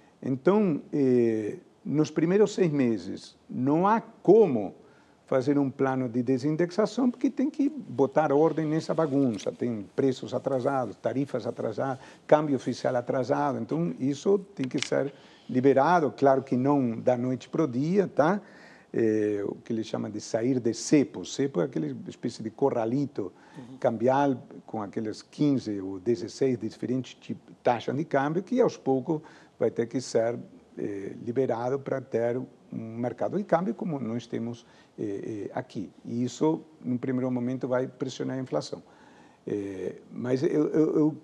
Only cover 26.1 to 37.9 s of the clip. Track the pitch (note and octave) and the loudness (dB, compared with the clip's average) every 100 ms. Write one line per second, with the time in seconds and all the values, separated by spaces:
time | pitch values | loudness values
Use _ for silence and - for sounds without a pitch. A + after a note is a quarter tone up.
26.1 | A#2 G2+ - C3+ A#2 A2 - - C3 A#2+ | 0 -2 -2 0 0 -4 -6 -4 -4 -6
27.1 | - - - - - - A#2 - C3 D3+ | -12 -12 -12 -14 -2 0 0 -2 -4 0
28.1 | C#3 C#3+ E3 G3 B3+ F#3+ - C3+ C3+ B2+ | 0 0 -2 -2 2 2 0 0 0 0
29.1 | D#3 - - - - A#2 A#2+ A2+ C3 - | -4 -6 -20 -14 -2 -2 0 -4 -4 -2
30.1 | A#2 A#2 A#2+ - - - - G#2+ G2+ G2 | 0 0 -2 -8 -20 -18 -8 -6 -6 -8
31.1 | - A2+ A#2+ B2+ A#2 B2 C3+ - C3+ B2 | -10 -4 0 0 0 -2 -4 -2 -4 -2
32.1 | A2+ A#2 B2 C3 - - - A2+ A2+ A#2+ | 0 0 -2 -6 -14 -12 -10 -8 -4 -4
33.1 | - G2+ F#3 G3+ E3 G3 - F#3 C#3 A2+ | -2 -4 -2 0 0 0 -4 -4 -4 -4
34.1 | A#2 - A#2+ A#2 A#2 - - - - A2 | -6 -4 -6 -6 -8 -16 -20 -18 -8 -6
35.1 | G2+ - A2 - - - A2+ F#2 - B2 | -6 -8 -8 -8 -8 -8 -10 -10 -12 -8
36.1 | A#2 B2 - D#3 D#3+ - - - B2 C3 | -4 -4 0 0 0 -6 -10 -4 -4 -2
37.1 | B2+ B2+ B2 A#2+ B2+ B2+ B2+ C3 | -2 -2 -2 -2 -4 0 0 -2